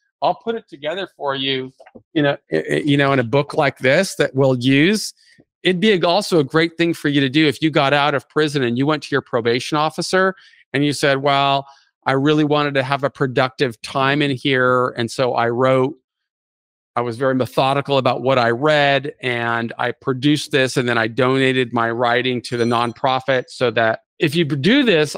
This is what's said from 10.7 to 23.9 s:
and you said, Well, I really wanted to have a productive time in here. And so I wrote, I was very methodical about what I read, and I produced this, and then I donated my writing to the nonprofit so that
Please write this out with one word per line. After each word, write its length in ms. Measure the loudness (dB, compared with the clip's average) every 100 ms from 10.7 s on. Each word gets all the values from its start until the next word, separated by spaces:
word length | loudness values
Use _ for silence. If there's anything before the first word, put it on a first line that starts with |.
and 100 | -2
you 80 | -2
said, 300 | 0 0 0
Well, 440 | 0 2 2 0 -4 -16 _ _
I 80 | -2
really 320 | 0 2 2
wanted 300 | 2 0 0
to 80 | -2
have 200 | -2 -2
a 60 | -4
productive 680 | -2 -2 0 -2 -2 -4 -4
time 400 | -8 -2 0 0
in 100 | 0
here. 580 | -2 -2 0 2 2 0
And 200 | -2 -6
so 220 | -2 -2
I 160 | 0 -2
wrote, 480 | 2 2 2 0 -4 _ _ _ _ _ _ _ _ _ -6
I 40 |
was 160 | -6 -2
very 160 | -2
methodical 640 | 0 -2 0 0 0 0 0
about 240 | 0 0
what 160 | 0 2
I 100 | 2
read, 640 | 2 2 2 2 0 -2 -8
and 500 | -6 -4 -2 -2 -4 -4
I 160 | -6
produced 580 | -6 -6 -2 0 0 0
this, 280 | 0 0 0
and 100 | 0
then 80 | 0
I 120 | 0
donated 680 | 0 0 2 2 0 -2
my 160 | -2 -2
writing 500 | 0 0 0 0 -4
to 140 | -4 -4
the 80 |
nonprofit 840 | 0 0 -2 -2 -2 -2 0 -2 -4
so 200 | -4 -2
that 280 | 0 0